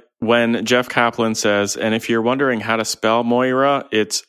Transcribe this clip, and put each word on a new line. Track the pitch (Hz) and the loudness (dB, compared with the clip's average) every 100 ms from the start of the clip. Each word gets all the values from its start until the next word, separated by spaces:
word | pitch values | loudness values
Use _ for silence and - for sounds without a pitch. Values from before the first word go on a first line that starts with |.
| _ _ | _ _
when | 110 120 117 117 110 | 0 2 2 0 0
Jeff | 123 123 | 0 0
Kaplan | - 117 117 113 107 | 0 0 0 -2 0
says, | 107 101 101 - | 0 0 0 -2
"And | 110 | -2
if | 113 - | -2 -2
you're | 113 | 0
wondering | 113 135 139 113 | 0 0 0 -2
how | 107 113 | -2 -4
to | 110 | -4
spell | - 110 117 | -2 0 2
Moira, | 117 120 131 127 139 139 - | 2 2 2 2 2 0 0
it's | 107 107 - | -2 0 -4